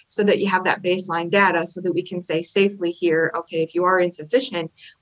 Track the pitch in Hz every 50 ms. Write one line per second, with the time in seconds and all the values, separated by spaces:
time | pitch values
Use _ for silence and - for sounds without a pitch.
0 | _ - - - 202 202 208 202 208 196 190 180 185 170 - - - 180 185 185
1 | 180 - 165 170 170 170 - 202 196 185 170 170 165 - - - 185 180 170 175
2 | 180 - 185 175 180 - 156 165 175 - - 196 196 202 202 196 175 170 175 -
3 | 180 170 156 165 160 - - 170 - - 165 165 160 160 - 175 180 180 185 180
4 | 180 175 - - 151 156 233 262 - - 180 170 165 165 _ - - - - _